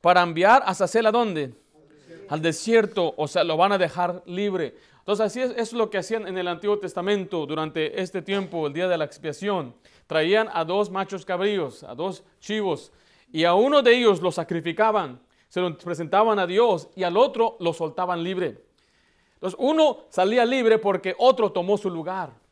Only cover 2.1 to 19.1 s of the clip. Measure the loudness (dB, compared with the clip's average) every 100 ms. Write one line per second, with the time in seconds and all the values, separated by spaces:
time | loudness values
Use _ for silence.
2.1 | -20 -8 -2 -2 -2 2 2 2 0 -2
3.1 | -2 -4 0 0 2 2 4 0 0 -4
4.1 | -4 -8 -4 -2 -2 -6 -8 _ _ -6
5.1 | -2 -2 -2 -4 -4 -6 -2 -2 -4 -4
6.1 | -6 -6 -6 -4 -4 -2 -2 -4 -6 -2
7.1 | -2 -2 -6 -6 -6 -6 -4 -4 -4 -6
8.1 | -8 -6 -6 -4 -4 -4 -2 -2 -2 -4
9.1 | -8 -12 -8 -4 -4 -6 -14 _ _ _
10.1 | -2 2 2 0 -2 -2 -2 -2 -4 -6
11.1 | -8 -6 -4 -2 -2 -4 -8 -18 -8 -8
12.1 | -8 _ _ -8 -4 -2 -4 -8 _ _
13.1 | _ _ 0 2 4 4 4 6 6 6
14.1 | 4 0 -4 -4 -4 -4 0 2 2 -2
15.1 | -10 _ _ _ -4 -4 -6 -10 -8 -2
16.1 | 2 4 2 0 2 2 2 -4 -4 -2
17.1 | 2 2 2 -2 0 -4 -4 -6 -4 -4
18.1 | -2 -4 -4 -4 -6 _ _ _ _ _